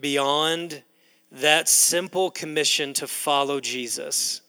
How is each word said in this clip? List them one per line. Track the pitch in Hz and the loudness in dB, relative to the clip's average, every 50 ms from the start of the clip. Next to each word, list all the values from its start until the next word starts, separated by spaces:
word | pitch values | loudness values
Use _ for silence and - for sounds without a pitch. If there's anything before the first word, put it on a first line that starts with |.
beyond | 139 143 139 139 139 139 143 151 156 160 165 165 170 170 156 139 - _ _ _ _ _ _ _ _ _ | -4 -2 0 2 2 2 2 2 2 0 0 -2 -4 -8 -12 -14 -16 _ _ _ _ _ _ _ _ _
that | - 135 131 151 151 165 160 - | -8 0 4 4 4 6 6 4
simple | - - - - 165 175 185 180 - 180 190 180 | 4 4 4 4 2 0 -2 -2 0 0 0 0
commission | - - 170 160 151 156 147 - - - 151 139 139 | -2 -6 -10 -4 -2 -2 0 0 0 0 -2 -2 -4
to | - 143 | -4 -6
follow | 135 - - - 151 143 139 139 139 143 139 | -6 -6 -4 -2 0 2 2 2 0 0 -2
Jesus. | 127 120 123 127 123 117 - - - 147 - - - - - - - | -4 -4 -4 -6 -6 -6 -6 -6 -6 -4 -2 -2 -2 -2 -4 -8 -10